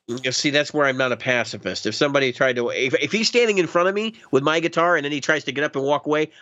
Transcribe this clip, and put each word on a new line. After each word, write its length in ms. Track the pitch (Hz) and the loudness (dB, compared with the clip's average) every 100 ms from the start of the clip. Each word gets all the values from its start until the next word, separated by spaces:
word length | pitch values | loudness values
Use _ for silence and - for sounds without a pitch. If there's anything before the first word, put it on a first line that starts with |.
| - | -10
You 240 | 120 131 | -4 -2
see, 160 | 123 151 | -2 0
that's 240 | 143 143 | 0 0
where 140 | 151 139 | 0 0
I'm 100 | 127 | 2
not 160 | 131 | 0
a 40 | 113 | -2
pacifist. 680 | 131 123 110 107 95 92 | 0 0 -2 -6 -8 -6
If 100 | 107 | -4
somebody 380 | 104 147 139 135 | 0 0 2 0
tried 240 | 120 135 123 | 2 0 0
to, 140 | 117 | -2
if, 240 | 82 131 | -2 0
if 180 | 147 143 | 0 0
he's 160 | 208 220 | 0 0
standing 300 | 240 233 196 | 2 2 2
in 80 | 160 | 2
front 220 | 175 180 | 2 0
of 40 | |
me 200 | 202 220 - - | 0 -4 -8 -2
with 120 | 139 | 0
my 160 | 143 160 | 2 0
guitar 380 | 165 165 170 170 | 0 0 2 2
and 80 | |
then 80 | 143 | 0
he 80 | 147 | -4
tries 240 | - 156 | 0 -2
to 80 | 143 | -2
get 100 | 135 | -4
up 140 | 156 139 | -4 -2
and 80 | |
walk 220 | 139 147 147 | 0 0 0
away, 240 | 151 156 - | 0 0 -6